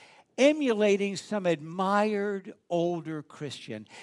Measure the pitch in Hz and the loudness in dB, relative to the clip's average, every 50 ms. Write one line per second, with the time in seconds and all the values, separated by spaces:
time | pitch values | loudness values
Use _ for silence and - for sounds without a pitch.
0 | - - - - _ _ _ - 262 294 302 311 285 247 220 208 214 202 202 196 | -20 -20 -20 -20 _ _ _ 4 4 4 4 4 0 0 2 4 4 4 4 4
1 | 202 202 190 - - - 214 202 180 175 165 147 156 160 170 185 185 196 202 208 | 2 -2 -4 -6 -8 -6 -6 -2 0 0 0 0 -4 -10 -4 -2 0 2 2 2
2 | 214 214 208 202 202 208 196 196 185 214 - _ _ _ 175 170 170 175 175 165 | 2 2 0 -2 -2 -4 -6 -6 -8 -12 -18 _ _ _ 0 0 2 0 0 -4
3 | 147 156 160 151 143 _ - - 151 131 - - - 143 110 110 104 _ - - | -6 -6 -8 -8 -10 _ -12 -10 -10 -10 -10 -12 -12 -10 -10 -10 -12 _ -20 -20